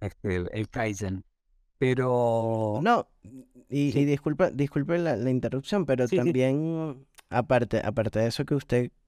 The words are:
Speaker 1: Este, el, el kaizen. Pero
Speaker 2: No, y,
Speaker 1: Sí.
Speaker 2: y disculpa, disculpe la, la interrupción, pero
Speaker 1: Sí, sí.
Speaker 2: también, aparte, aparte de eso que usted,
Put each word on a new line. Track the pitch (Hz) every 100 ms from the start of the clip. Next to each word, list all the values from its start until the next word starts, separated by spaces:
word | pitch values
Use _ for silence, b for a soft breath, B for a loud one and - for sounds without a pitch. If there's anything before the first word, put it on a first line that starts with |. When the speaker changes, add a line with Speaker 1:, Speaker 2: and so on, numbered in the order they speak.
Speaker 1:
Este, | 101 - 104 90
el, | 90
el | 110 110
kaizen. | 131 110 101 101 95 - _ _ _ _ -
Pero | 131 127 127 123 120 113 113 110 107 107
Speaker 2:
No, | 185 240 - _ 98 131 127 - -
y, | 139 143
Speaker 1:
Sí. | 131
Speaker 2:
y |
disculpa, | 143 143 - 147 185
disculpe | 127 143 151 143 170
la, | 165 113
la | 123
interrupción, | 127 120 127 - 208
pero | 143 127 127
Speaker 1:
Sí, | 185
sí. |
Speaker 2:
también, | 165 127 131 139 160 160 160 131 139 - -
aparte, | 120 123 127 113 113
aparte | 104 104 107 110
de | 113
eso | - 139
que |
usted, | 143 - 123 123 _